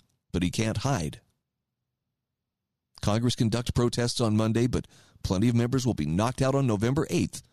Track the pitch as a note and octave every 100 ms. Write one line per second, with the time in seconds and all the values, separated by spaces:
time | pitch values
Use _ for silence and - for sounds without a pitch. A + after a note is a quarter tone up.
0 | _ _ _ F2 F2+ - A2 - C3+ B2
1 | D#2 - _ _ _ _ _ _ _ _
2 | _ _ _ _ _ _ _ _ _ -
3 | - G#2+ B2 - A#2 A#2+ A#2+ - A#2+ -
4 | A#2+ - A2+ G#2+ A2 A2+ B2 F#2 - -
5 | - _ - F#2 A#2+ A#2 A#2+ C3 B2 G2
6 | D2 E2+ A#2 - C3 C#3 C3+ G#2 A#2 C#3
7 | - F3 F#2+ - -